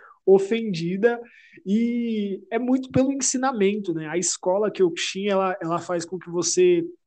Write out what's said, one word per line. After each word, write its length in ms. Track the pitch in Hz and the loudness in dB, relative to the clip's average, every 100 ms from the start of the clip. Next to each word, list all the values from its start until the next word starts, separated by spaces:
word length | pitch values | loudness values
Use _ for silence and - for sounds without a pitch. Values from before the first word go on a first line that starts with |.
| - _ - | -20 _ 6
ofendida, 920 | 190 196 226 226 165 170 190 233 240 233 - _ - 190 | 6 6 -2 -2 -4 -2 2 2 0 -6 -20 _ -14 -2
e 760 | 214 233 240 233 220 202 196 - | 0 0 -2 -2 -2 -4 -6 -4
é 80 | 226 | -4
muito 320 | 247 262 262 | 0 0 2
pelo 200 | 262 262 | 0 2
ensinamento, 840 | 277 - 262 262 233 196 214 196 | 0 -4 -2 -2 0 0 0 -4
né? 140 | 160 156 | -6 -4
A 100 | 170 | -4
escola 540 | 180 - 185 190 208 | -4 -4 -2 0 0
Kyokushin, 560 | 202 180 170 - 190 202 | 2 0 0 -6 -4 -2
ela, 300 | 190 190 180 | 0 0 -2
ela 180 | 165 170 | -4 -4
faz 260 | 165 175 170 | -4 -6 -6
com 140 | 185 | -10
que 100 | 175 | -6
você 560 | 175 165 - 180 175 165 - | -4 -2 4 4 4 0 -10